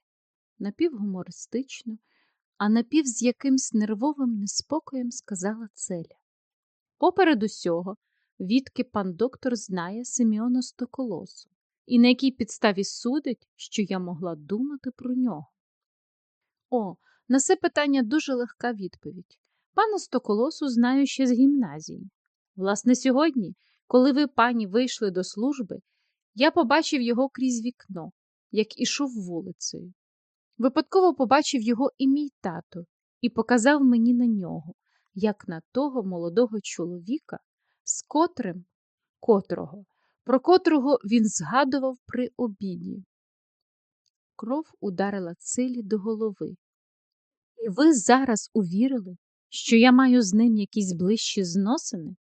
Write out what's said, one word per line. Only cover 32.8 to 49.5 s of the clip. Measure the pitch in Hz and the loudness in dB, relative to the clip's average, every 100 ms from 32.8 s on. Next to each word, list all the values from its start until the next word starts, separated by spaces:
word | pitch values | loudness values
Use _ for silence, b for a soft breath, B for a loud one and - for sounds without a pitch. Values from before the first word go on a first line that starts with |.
| 175 _ _ _ | -16 _ _ _
і | 240 | -4
показав | - 226 247 240 294 | -2 2 2 4 4
мені | 262 240 233 | 4 4 4
на | 240 240 | 4 2
нього, | 208 170 165 160 - _ _ _ | 0 -4 -10 -12 -18 _ _ _
як | 190 214 202 - | -4 -2 -2 -8
на | 165 - | -12 -6
того | 247 294 254 | -4 -2 -4
молодого | 190 175 170 180 247 214 | -6 -6 -2 0 0 -2
чоловіка, | - - 175 175 175 302 - - - _ _ _ | -8 -8 -8 -8 -8 -8 -8 -16 -16 _ _ _
з | - - | -10 -10
котрим, | - 294 349 - 208 175 - _ _ _ _ _ | -4 0 0 -2 -8 -8 -14 _ _ _ _ _
котрого, | - 202 - 170 165 190 196 _ _ _ - | 2 2 2 -6 -6 -14 -20 _ _ _ 0
про | 254 | 2
котрого | 311 370 349 302 262 277 | 6 4 6 2 4 0
він | 202 233 | 2 2
згадував | 214 - 151 247 285 277 262 254 - | 4 0 -2 0 2 0 -2 -6 -8
при | 247 247 - | -6 -6 -4
обіді. | 240 196 196 175 185 196 185 _ _ _ _ _ _ _ _ _ _ _ _ - | -6 -6 -8 -8 -10 -12 -16 _ _ _ _ _ _ _ _ _ _ _ _ -14
Кров | 220 285 311 _ | -6 -6 -6 _
ударила | 202 180 202 202 175 175 | -6 -4 -4 -4 -8 -10
Целі | - - 254 240 | -8 -4 -4 -4
до | 196 214 | -4 -4
голови. | 202 220 220 196 156 - _ _ _ _ _ _ _ _ _ - | -2 -4 -4 -4 -10 -10 _ _ _ _ _ _ _ _ _ -10
"І | 330 | -6
ви | 185 311 | 4 4
зараз | 269 - 254 262 214 - | 6 6 4 4 0 -2
увірили, | 226 180 185 262 254 185 180 _ _ | -2 -2 0 0 0 -6 -14 _ _
що | _ | _